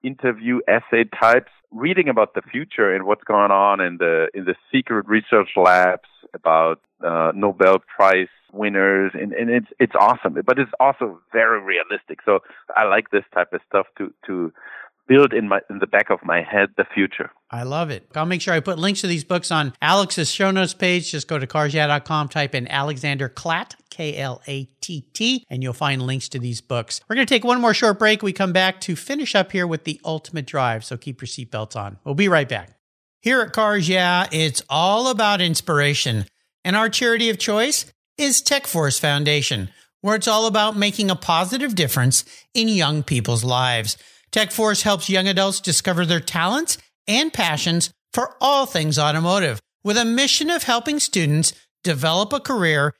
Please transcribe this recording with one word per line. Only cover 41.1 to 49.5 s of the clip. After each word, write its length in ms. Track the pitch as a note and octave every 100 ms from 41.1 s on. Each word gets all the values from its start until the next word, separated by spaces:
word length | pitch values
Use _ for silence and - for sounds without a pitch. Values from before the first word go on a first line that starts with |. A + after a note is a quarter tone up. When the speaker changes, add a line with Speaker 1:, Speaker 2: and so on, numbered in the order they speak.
Speaker 2:
a 60 | F#3
positive 580 | - E3 F3+ B3 C#4
difference 500 | F#3+ C#3 C3+ B2+ - - - _
in 160 | - A3+
young 340 | G3+ D3 D3+
people's 400 | C#3 B2+ G#2+ A#2
lives. 520 | B2 B2 B2+ A#2+ G2+ - - _ _
Tech 180 | A3 G#3
Force 320 | - G#3+ G3+
helps 260 | G#3+ G3+ -
young 180 | F#3+ F#3+
adults 320 | F#3+ G3 F#3+
discover 440 | - - - F3
their 160 | E3+ E3+
talents 560 | - F3 F3 C4 E4 - _ _ -
and 260 | A#3 D#4
passions 580 | - F3 D3+ F3+ E3+ - _ _
for 240 | - B3+ -
all 240 | C4+ C#4 C4
things 320 | E3+ D#3 D3
automotive, 600 | D3+ D#3 E3+ G3 E3